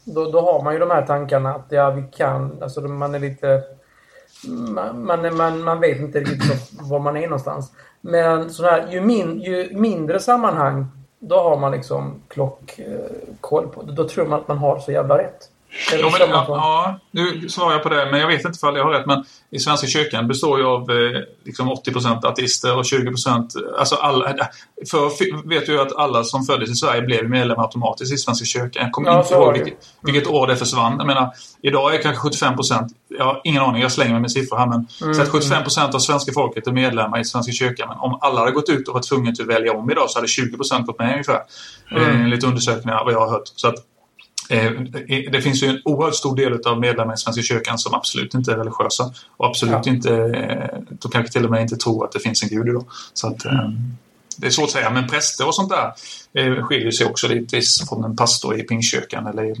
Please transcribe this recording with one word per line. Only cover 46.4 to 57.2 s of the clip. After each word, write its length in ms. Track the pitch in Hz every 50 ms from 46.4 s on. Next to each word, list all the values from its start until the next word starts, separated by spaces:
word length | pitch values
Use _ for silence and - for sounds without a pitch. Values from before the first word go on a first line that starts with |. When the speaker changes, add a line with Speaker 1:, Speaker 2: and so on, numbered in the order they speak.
| 135 123 120 117 -
Speaker 2:
av 120 | 120 117 117
medlemmar 340 | 120 120 110 113 113 113 110
i 40 |
Svenska 240 | - - 113 113 117
kyrkan 360 | 113 - 120 110 - 120 117
som 160 | 113 - - 120
absolut 400 | 120 - - - 131 127 123 -
inte 180 | 127 123 123
är 40 | 113
religiösa. 560 | 110 110 113 110 - 117 107 - - 123 123 - - - _ _
Och 80 | - -
absolut 340 | 120 - - 123 113 113 117 -
Speaker 1:
Ja. 60 | 131
Speaker 2:
inte, 220 | 127 120 127 120 117
eh, 640 | 113 113 120 120 127 - 107 - - - - - 101 - -
de 220 | - - - 117
kanske 200 | - 120 117 - -
till 120 | 127 117
och 60 | 113
med 100 | 117 113
inte 140 | 113 113 117
tror 300 | 117 - 117 113 110 110
att 60 | -
det 80 | - -
finns 240 | - 110 107 - 104
en 60 | 101
gud 180 | 107 110 117
idag. 180 | 120 120 123 123 - - - - - -
Så 140 | - -
att, 180 | 113 113 - -
eh, 60 | 127 135 131 110 107 110 117 120 127 - - _ _ _ _ _ - -
det 100 | - -
är 40 | 127
svårt 120 | - 156 147
att 60 | 147
säga. 180 | - 135 113 110
Men 180 | 120 127 127
präster 400 | 120 147 151 147 - - - 135
och 80 | 160 165
sånt 140 | 196 190 190
där, 240 | 190 143 117 - - - - - - - - _ -
eh, 300 | 135 131 127 127 120 117
skiljer 280 | - 143 123 110 113
sig 140 | 113 - 113
också 200 | 110 - -